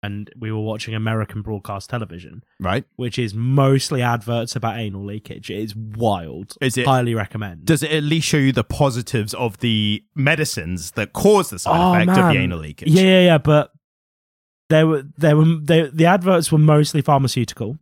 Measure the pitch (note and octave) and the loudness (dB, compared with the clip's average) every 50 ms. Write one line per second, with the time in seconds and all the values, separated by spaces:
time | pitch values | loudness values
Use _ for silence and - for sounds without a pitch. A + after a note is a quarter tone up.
0 | - G#2 G2+ G#2 G#2 G2 - B2 A#2 A2 A2 A2 G#2+ A2 A2 A2 - - A2 A2 | -10 -10 -10 -10 -12 -14 -14 -12 -10 -8 -6 -6 -4 -6 -6 -8 -8 -8 -6 -4
1 | A2 A2+ A2+ A2+ G#2+ - - G#2+ G#2 A2+ A2 G2+ - - G#2 G2 - - - A#2+ | -4 -2 -2 -2 -4 -6 -8 -10 -8 -8 -10 -10 -8 -10 -12 -12 -10 -8 -8 -8
2 | A2 - E2+ F2 F2 - - A2+ - _ _ _ F#2 F#2 F#2+ A#2+ - _ _ - | -8 -10 -14 -18 -18 -18 -20 -20 -20 _ _ _ -4 -4 -4 -4 -4 _ _ -10
3 | B2+ A#2+ - - B2 A2 G2 A2 A#2 B2+ C3+ C#3+ C3+ C3+ C#3 C3+ C3 - D#3+ C3 | -10 -8 -4 -4 -4 -4 -4 -4 -2 0 2 4 4 4 4 2 2 -2 -4 -2
4 | A#2+ A#2+ A#2 A#2 A2 A2+ A#2 A#2 A2+ A#2 - - A2 A2+ G#2 A#2 A2+ G#2 F#2+ G2 | 0 0 -2 -2 -4 -4 -4 -4 -4 -6 -8 -6 -6 -6 -6 -4 -8 -8 -8 -8
5 | G2+ G2+ G2+ G#2+ _ - - - - - F#2 G2+ A2 A2 G2+ A2 A2 A2 G#2 A2 | -10 -10 -12 -12 _ -14 -18 -16 -14 -12 -8 -8 -8 -10 -10 -12 -12 -12 -6 -2
6 | A#2 A2 G2+ F2+ E2+ D#2 B1+ D#2 G2+ - - _ - C3 A2 B2+ B2 C3 C3 C3 | 0 0 0 -2 -4 -10 -12 -14 -14 -16 -10 _ -4 -4 -2 0 0 2 2 2
7 | B2 A#2+ A#2 A2+ G2+ - - G#2+ G#2 G2 F2 E2 D#2 F#2 D#3+ D3 D3+ D3+ D3+ D#3 | 0 -2 -2 -4 -4 -6 -8 -10 -10 -10 -12 -14 0 0 0 0 0 -2 -2 -2
8 | D3 D3 D#3 E3 D3+ - - D3+ C3+ C3+ B2+ B2 G#2+ _ - - D3+ C#3 A#2 A#2+ | 0 0 -2 -2 0 0 0 2 2 2 2 0 -2 _ -2 0 0 0 0 -2
9 | A#2+ - - A#2+ G#2 G#2+ - F#2+ B2 A#2 G2 - - A#2+ A2+ G#2+ G#2+ G#2 G#2 G#2+ | -8 -4 -4 -4 -4 -4 -6 -6 -6 -6 -6 -4 -2 0 0 0 0 0 -2 -4
10 | _ _ _ D3 C3+ C#3 D#3+ D#3 D#3 - - - E2 E2 F2+ F2+ E2+ F2+ - - | _ _ _ -2 0 0 0 0 -2 -4 -6 -8 -8 -6 -8 -8 -8 -10 -6 -8
11 | G#2+ - _ - - G3 G#3 G3+ F3+ - - F2 - - D3+ E3 F3 F#3 F3+ F3 | -8 -6 _ -2 2 4 4 4 2 -2 -8 -8 -4 -2 0 2 2 2 2 2
12 | F3 F3+ F#3 F#3+ F#3 F3 - F#2 F#2 F2+ F2+ E2 D#2 D2+ - - - - D#3 F#3 | 2 4 4 4 4 4 2 2 0 -2 -4 -6 -10 -12 -14 -8 0 2 4 4
13 | F#3+ F#3+ F#3 F#3 F3+ F3+ E3 D3+ - D3+ D3+ D3+ C#3+ - _ _ _ _ _ _ | 6 6 6 6 6 6 4 4 4 4 2 2 2 0 _ _ _ _ _ _
14 | _ _ _ _ _ _ _ _ _ _ _ _ _ _ D#3 D#3 D#3+ D#3+ D#3+ C#3+ | _ _ _ _ _ _ _ _ _ _ _ _ _ _ 2 4 4 4 2 0
15 | C3+ D3 - - D3+ D#3+ D3 D3+ D#3 D#3+ E3 D#3+ D3+ D3 E3+ D#3+ E3 C#3 B2+ D#3 | -4 -8 -6 0 2 4 6 6 6 4 4 0 0 2 2 2 2 0 2 2
16 | D#3+ E3+ F#3 G3+ F3 F#3 F#3 F3 D#3+ - D#3+ D3+ D3+ D#3 D3+ D3 D3+ D3 - D#3 | 4 4 4 4 4 2 2 2 2 2 2 4 6 6 6 6 4 2 0 -2
17 | C3+ - D3 C#3 C3+ B2 - C3 A#2 - - - A#2 G#2 C3 D#3 | 0 2 2 2 2 0 0 -2 -4 -4 -4 -8 -8 -8 -8 -12